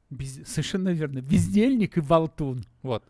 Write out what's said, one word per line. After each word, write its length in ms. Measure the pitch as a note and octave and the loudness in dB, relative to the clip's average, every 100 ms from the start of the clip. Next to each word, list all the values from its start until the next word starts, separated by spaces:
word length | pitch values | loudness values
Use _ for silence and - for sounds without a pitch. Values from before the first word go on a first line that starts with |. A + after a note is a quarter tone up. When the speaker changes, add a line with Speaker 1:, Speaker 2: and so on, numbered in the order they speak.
| _ | _
Speaker 1:
Без-, 340 | C3 C3+ C3+ D3+ | -12 -10 -12 -8
совершенно 440 | - - G3 F#3 | -6 -4 -2 -2
верно. 320 | E3+ D3+ C3 | -2 -4 -6
Бездельник 760 | C3 E3+ E3+ G3 A#3+ C4 F#3 - | 2 2 4 4 4 4 2 0
и 40 | |
болтун. 640 | C#3 E3 D#3+ - C#3+ B2 - _ | 2 2 2 -4 -6 -6 -10 _
Speaker 2:
Вот. 200 | C3 A2 - | -6 -6 -4